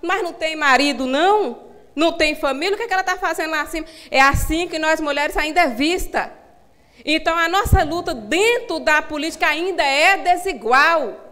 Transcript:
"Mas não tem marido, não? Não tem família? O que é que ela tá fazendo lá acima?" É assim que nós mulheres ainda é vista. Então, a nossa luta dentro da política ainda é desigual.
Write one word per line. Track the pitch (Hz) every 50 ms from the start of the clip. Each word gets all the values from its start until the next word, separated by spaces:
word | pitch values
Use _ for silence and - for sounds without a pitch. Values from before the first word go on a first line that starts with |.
| -
"Mas | 339 370 427
não | 403 349
tem | 320 - 330 320 320
marido, | 311 302 285 262 247 277 285 277 226 262 254
não? | 262 277 320 381 415 427 392 262 233 - - - - - - - _
Não | 277 311 339
tem | 320 339 320 302 302
família? | 294 - 285 269 269 311 381 392
O | -
que | 466
é | 466
que | 381
ela | 370
tá | 370 370 370 370
fazendo | 392 349 330 - 330 311
lá | 320 302
acima?" | 294 294 - 330 320 - - - - -
É | - 262
assim | 269 277 277 - - - 311 320 349 349
que | - 320
nós | 311 311 320 320
mulheres | 311 294 285 285 285 302 302
ainda | 339 302 302 302 349
é | 349 302
vista. | 233 214 277 311 349 370 359 - - 226 175 - - - - - - - _ _ _ _ _ _ _ _ -
Então, | - 302 311 311 - 330
a | 339 339 330
nossa | 339 392 480 - - 381 339
luta | 294 311 349 349 359 320
dentro | 240 214 202 294 339 403 466 480 494 494 - 359 -
da | 254 311 302 302
política | 302 311 302 302 285 330 320 - 359 320
ainda | 302 302 339 370 370 320
é | 311 277 269 285 311 359 392 381
desigual. | 285 349 359 349 359 381 339 240 220 214 240 262 294 320 339 320 285 214 180 - - -